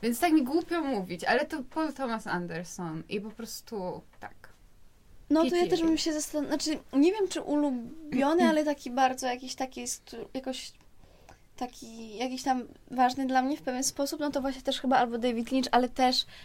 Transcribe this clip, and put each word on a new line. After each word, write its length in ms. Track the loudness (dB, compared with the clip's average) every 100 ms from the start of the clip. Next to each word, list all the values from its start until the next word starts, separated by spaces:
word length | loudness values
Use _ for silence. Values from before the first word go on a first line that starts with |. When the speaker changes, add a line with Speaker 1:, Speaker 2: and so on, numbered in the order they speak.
Speaker 1:
więc 160 | -4 2
tak 140 | 6
mi 100 | 6
głupio 380 | 4 0 0 0
mówić, 420 | 0 -2 -2 -2
ale 220 | 2 2 2
to 180 | -4
Paul 300 | -6 -2 -2
Thomas 340 | -2 -4 -4 -4
Anderson 760 | -4 -4 -6 -8 -8 -8 -8 -6
i 120 | -8
po 80 | -8
prostu 680 | -12 -12 -12 -10 -8 -6 -8 -14 -18
tak. 300 | -18 -18 -20 -20 -20 -20 -20 -20 -20 -10 2
Speaker 2:
No 100 | 4
to 60 | 4
ja 60 |
Speaker 1:
P 60 | 2
T 60 | 2
A. 40 |
Speaker 2:
też 120 | 2
bym 160 | 2 2
się 140 | 0
zastan-, 340 | -2 -2 -4 -2
znaczy, 320 | -2 -2 -4 -2
nie 180 | 4 4
wiem, 160 | 4 0
czy 140 | -2
ulubiony, 1000 | -2 0 0 -2 -8 -12 -4 0 4 4 4
Speaker 1:
<clears throat> 20 |
Speaker 2:
ale 140 | 4 2
taki 260 | -2 -4
bardzo 360 | 2 2 2 -4
jakiś 280 | -4 -6 -6
taki 260 | -6 -6
jest, 340 | -8 -10 -10 -14 -10
jakoś 380 | -8 -6 -8 -10 -16 -20 -20 -20 -20 -20 -20 -16 -8
taki, 600 | -8 -8 -16 -14 -10 -4
jakiś 260 | -4 -2
tam 200 | 0 0 -2 -14 -4
ważny 340 | 2 4 4 2
dla 140 | 2
mnie 160 | 2 -2
w 40 |
pewien 220 | -4 -2
sposób, 360 | -2 -2 -2 -2
no 120 | -2
to 100 | -2
właśnie 200 | -2 -4
też 200 | -4 -2
chyba 160 | 4 4
albo 200 | 4 0
David 340 | 0 0 0
Lynch, 160 | 0 4
ale 180 | 2 2
też 360 | 2 2 2 -2 -6